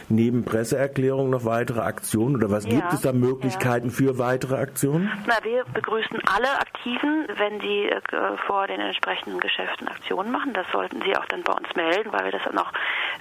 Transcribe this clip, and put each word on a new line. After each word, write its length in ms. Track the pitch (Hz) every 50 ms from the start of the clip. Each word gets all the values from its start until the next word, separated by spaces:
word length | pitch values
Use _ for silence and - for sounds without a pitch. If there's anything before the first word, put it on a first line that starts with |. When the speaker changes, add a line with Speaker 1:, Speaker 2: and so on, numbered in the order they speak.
| - -
Speaker 1:
neben 360 | 113 110 113 120 120 120 110
Presseerklärungen 880 | - 110 113 113 113 147 127 139 139 139 135 131 131 135 135 135 131
noch 140 | 131 127 113
weitere 360 | 113 113 117 120 - 123 113
Aktionen 540 | 95 95 107 - - - - 107 113 135 147
oder 140 | 120 113 101
was 140 | 101 107 101
Speaker 2:
Ja, 80 | 101
Speaker 1:
gibt 200 | 117 143 165 -
es 100 | - 127
da 100 | - 139
Möglichkeiten 760 | 127 123 123 127 131 131 - 131 - - 135 127 120 120 120 127
Speaker 2:
ja. 60 | 117
Speaker 1:
für 240 | - 135 135 127 123
weitere 380 | 123 123 127 131 135 127 131
Aktionen? 560 | 123 131 135 - - - 139 143 165 185 214 233 202 -
Speaker 2:
Na, 80 | 240 233 214 -
wir 200 | 220 233 254 247 -
begrüßen 460 | - - - - 214 220 - - - 220 - - 185
alle 240 | 208 247 269 277 -
Aktiven, 680 | - - - - - 247 247 - - 294 302 311 294 202 202
wenn 240 | 202 208 208 214 208
sie, 240 | 196 202 202 202 202
äh, 160 | - - 190 - - - - 190 190 202 202 -
vor 200 | - 202 196 196
den 140 | 196 190 196
entsprechenden 580 | 208 196 180 - - 190 185 180 - 208 190 180
Geschäften 480 | - - - - 185 185 - - -
Aktionen 460 | - - - - - - 180 196 226
machen. 200 | 254 - - 285
Das 140 | 220 185 180 -
sollten 280 | - 202 185 180 - -
sie 140 | - 190 196
auch 100 | - -
dann 180 | - - - -
bei 80 | -
uns 200 | - - - - -
melden, 340 | - 165 165 170 202 220 214
weil 120 | 196 98 95
wir 80 | 95
das 100 | 95 95 -
dann 140 | - - 98
auch, 140 | 98 - - - - - - - - - - -